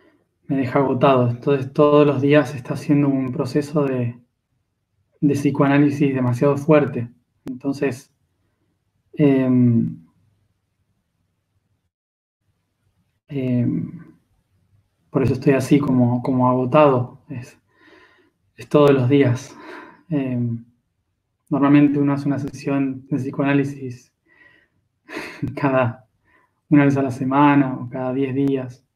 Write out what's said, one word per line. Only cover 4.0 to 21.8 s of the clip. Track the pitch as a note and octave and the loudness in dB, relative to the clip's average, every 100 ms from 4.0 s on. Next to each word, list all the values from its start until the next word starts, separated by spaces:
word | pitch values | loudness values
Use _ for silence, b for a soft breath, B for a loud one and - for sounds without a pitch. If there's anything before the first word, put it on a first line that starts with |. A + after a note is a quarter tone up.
| A#2+ - _ _ _ _ _ _ _ _ _ - | -4 -8 _ _ _ _ _ _ _ _ _ -2
de | C#3+ | 0
psicoanálisis | C3 C#3+ - C#3 C#3+ D3 C#3+ C#3+ | 0 0 2 2 4 2 2 -2
demasiado | C3 B2 A#2+ C#3+ C#3+ | 0 -2 0 0 0
fuerte. | C#3+ D3+ C3 B2 A#2+ _ _ _ - | 4 4 2 -4 -10 _ _ _ -16
Entonces, | B2+ C#3 C#3 C#3 A#2+ - _ _ _ _ _ _ _ _ _ _ | -10 -8 -4 -4 -6 -14 _ _ _ _ _ _ _ _ _ _
em, | - D3 C3+ C3 B2+ B2 A2+ A#2 - _ _ _ _ _ _ _ _ _ _ _ _ _ _ _ _ _ _ _ _ _ _ _ _ _ _ _ _ _ _ _ _ - | 0 2 2 2 2 2 2 -2 -8 _ _ _ _ _ _ _ _ _ _ _ _ _ _ _ _ _ _ _ _ _ _ _ _ _ _ _ _ _ _ _ _ -12
em, | C#3+ B2+ B2 A#2+ - - - - _ _ _ _ _ _ _ _ _ _ | -6 -2 -2 -2 -4 -6 -12 -20 _ _ _ _ _ _ _ _ _ _
por | C3+ | -2
eso | A#2+ | -2
estoy | - D3 | 0 0
así | C3+ B2 C#3+ | 0 2 0
como, | C#3 B2+ B2 B2 | 2 0 0 0
como | B2 B2+ B2+ | -4 0 0
agotado. | B2+ B2+ D3+ D3 B2+ A#2+ - - | 0 2 4 4 2 -2 -12 -16
Es, | B2+ B2 _ _ b b b b b b _ _ - | -16 -16 _ _ b b b b b b _ _ -20
es | - | -2
todos | D3+ C#3+ | 2 4
los | C3+ B2 | 4 4
días. | C#3+ B2+ A#2 - - B B B B - | 4 2 0 -8 -20 B B B B -8
Em, | D3+ C3 B2 A#2+ A#2 - _ _ _ _ _ _ _ - | -6 -4 -4 -4 -6 -12 _ _ _ _ _ _ _ -6
normalmente | C#3+ C#3 D3 | -2 4 4